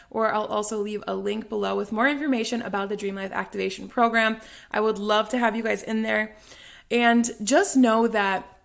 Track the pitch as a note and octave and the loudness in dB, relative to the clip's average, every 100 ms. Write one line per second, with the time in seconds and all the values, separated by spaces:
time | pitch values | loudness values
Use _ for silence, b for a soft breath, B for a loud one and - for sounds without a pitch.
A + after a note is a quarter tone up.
0 | B A3+ A3 G#3+ G#3+ G#3+ G#3+ A3 G#3 G#3 | B -2 0 -2 -2 -4 -2 -4 -4 -6
1 | G3 F#3+ G3 G#3+ A3+ G#3+ G3 G3 G3+ G#3+ | -6 -4 -4 -4 -4 -4 -2 -2 -4 0
2 | C4 C#4+ D4 B3 A3+ A#3 G#3+ G3 G3 G#3 | 0 0 0 -2 -2 -4 -4 -4 -4 -4
3 | G3+ G3 G3 - F#3+ G3+ F#3+ G3 F#3+ - | -6 -6 -6 -6 -6 -4 -6 -6 -6 0
4 | A#3 A3+ A3 A3+ B B B - A3 G3 | 2 2 0 -2 B B B -2 0 0
5 | G#3 G#3+ A3 B3+ A#3 A3 A3 G3 - A3 | 0 0 2 0 0 0 -2 -4 -2 -4
6 | A3 G#3+ G#3+ B B B B B B A#3+ | 0 -2 -2 B B B B B B 2
7 | A#3+ A#3+ A#3 - G3+ D4 G4 C4+ B3 A3+ | 4 4 2 -2 2 4 4 6 6 6
8 | A#3 A3 G3 F#3+ - - | 4 2 0 -2 -6 -18